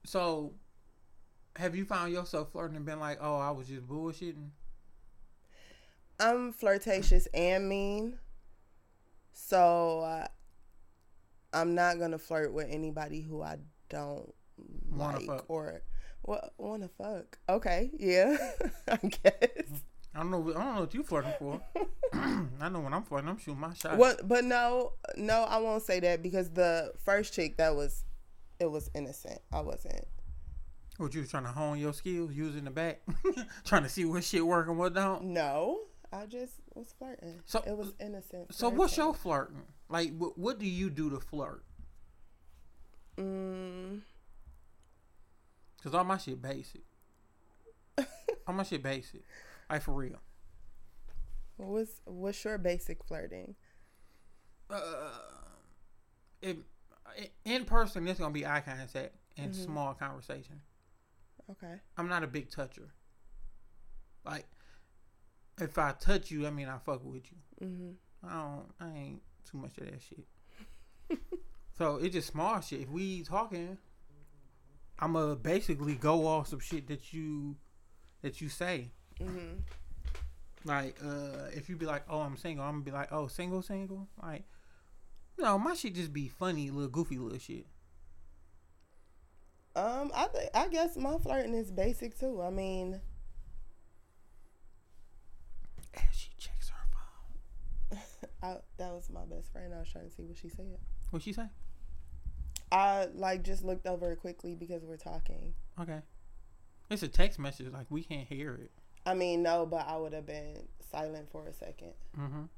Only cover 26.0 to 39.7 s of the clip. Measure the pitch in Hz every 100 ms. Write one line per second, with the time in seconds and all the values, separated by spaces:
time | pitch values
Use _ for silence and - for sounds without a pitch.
26 | 175 170 175 190 175 165 175 165 156 -
27 | - 202 208 - 156 - 160 147 143 -
28 | - - - - - - 170 151 143 151
29 | 143 143 - - - 151 151 - - -
30 | - - - - - - - - - -
31 | 151 151 131 147 123 131 151 147 147 143
32 | 185 175 165 143 156 147 143 131 165 -
33 | - - 370 349 214 - - 196 135 -
34 | 165 175 170 180 165 175 165 170 180 180
35 | 196 190 185 170 147 143 196 381 440 -
36 | - 196 208 247 247 - - - 233 -
37 | 262 254 170 170 - 220 214 208 202 196
38 | 208 196 - 180 175 - 240 240 381 -
39 | 311 - 180 143 135 143 -